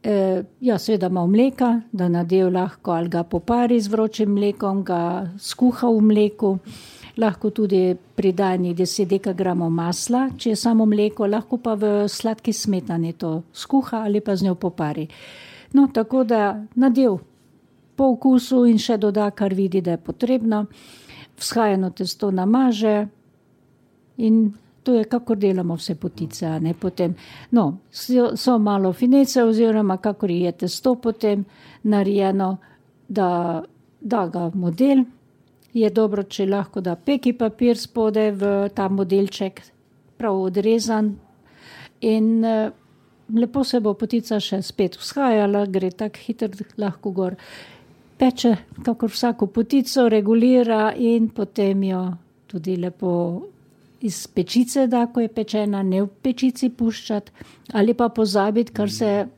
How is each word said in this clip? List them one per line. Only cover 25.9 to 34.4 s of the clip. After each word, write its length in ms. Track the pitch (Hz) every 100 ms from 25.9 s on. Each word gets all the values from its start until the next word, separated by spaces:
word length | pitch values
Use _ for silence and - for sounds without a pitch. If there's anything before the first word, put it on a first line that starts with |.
| 156
potice, 460 | 180 - 160 - 165
a 120 | 160
ne, 80 | 160
potem. 380 | 170 185 - 175 170 - - -
No, 140 | 240 156 185 _
so, 380 | - - 247 240 226
so 140 | - 240
malo 340 | 208 202 190
finece 480 | 180 247 277 269 262
oziroma 540 | 226 220 226 214 208 185
kakor 320 | 214 196 196
je 200 | 175 175 170
testo 300 | 180 - 262
potem 480 | 247 233 220 214 202 196 - - -
narejeno, 640 | 214 208 196 202 190 190 190 190 _ _ _ _ -
da, 560 | 196 185 175 170 165 370 _ _ _
da 220 | 226 226 175
ga 140 | 175